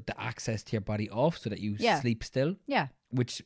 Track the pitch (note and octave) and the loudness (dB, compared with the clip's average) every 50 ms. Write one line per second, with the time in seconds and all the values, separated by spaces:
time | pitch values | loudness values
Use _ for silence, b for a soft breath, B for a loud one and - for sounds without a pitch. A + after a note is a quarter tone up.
0 | G2 - - - G#2 A2+ A2 - - A#2+ A2 G#2 - - A#2+ G#2+ G2 - G#2+ G#2 | -2 -6 -6 -6 -6 -6 -6 -4 -4 -2 -2 -2 -2 -2 -2 -2 0 -2 -2 -2
1 | G#2+ - - A2+ C#3 E3 E3+ - - A2+ G2+ F2 G2 G#2+ G#2 G#2 - A#3 F#3 D3 | -2 -2 2 2 2 2 2 0 -4 -6 -4 -2 -2 -2 -2 2 2 4 4 4
2 | C3 A#2+ A2+ A2+ - - - B2+ C#3 D#3+ G3+ - _ - C#4 G#3+ D3+ B2 - _ | 4 2 2 0 -2 -2 0 2 2 2 0 -4 _ -2 0 0 0 0 -6 _
3 | _ _ B2 B2 B2 - - - - | _ _ 0 0 0 0 -2 -6 -4